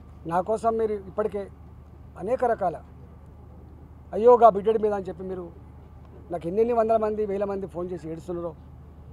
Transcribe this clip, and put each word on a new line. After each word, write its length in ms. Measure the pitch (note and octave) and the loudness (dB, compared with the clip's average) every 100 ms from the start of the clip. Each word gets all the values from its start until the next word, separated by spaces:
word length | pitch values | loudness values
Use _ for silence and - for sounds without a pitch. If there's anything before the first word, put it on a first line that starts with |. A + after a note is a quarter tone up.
| - - D#3+ | -20 -16 -2
నా 140 | E3+ | -2
కోసం 360 | F3+ G#3+ - A3+ | 0 0 0 0
మీరు 160 | A3 | 0
ఇప్పటికే 540 | G#3 F#3+ F3 G#3 G3+ F#3+ - - - - - - - | -2 -4 -4 -2 -4 -8 -14 -20 -20 -20 -20 -20 -10
అనేక 280 | F#3+ B3+ A#3+ | -4 0 0
రకాల 300 | A3 F#3 D3+ - - - - - - - - - - - - - | 0 -2 -4 -10 -20 -20 -20 -20 -20 -20 -20 -20 -20 -20 -20 -8
"అయ్యో 200 | F3+ A3+ B3 | 4 8 10
గా 120 | A#3 | 10
బిడ్డడి 300 | G3 G3+ A3 | 8 2 2
మీద" 140 | G#3+ | 2
అని 120 | G3+ F#3 | 0 -4
చెప్పి 180 | E3 | -8
మీరు 220 | F#3 F#3 E3+ - - - - - - - - | -8 -8 -10 -14 -20 -20 -20 -20 -20 -20 -10
నాకు 160 | E3+ D#3+ | -6 -2
ఎన్నెన్ని 260 | F#3+ A#3 | 2 4
వందల 240 | A#3 A3 A3+ | 4 4 4
మంది, 280 | G#3+ G#3+ G#3+ | 2 0 0
వేల 180 | G3 | 0
మంది 240 | G3+ G3 F#3+ | -2 -4 -6
ఫోన్ 200 | E3 F3+ | -6 -6
చేసి 140 | F3 D#3 | -6 -8
ఏడుస్తున్నారో. 400 | D#3+ D3+ F3 E3+ D#3 - - - - - | -10 -8 -6 -6 -10 -16 -20 -20 -20 -14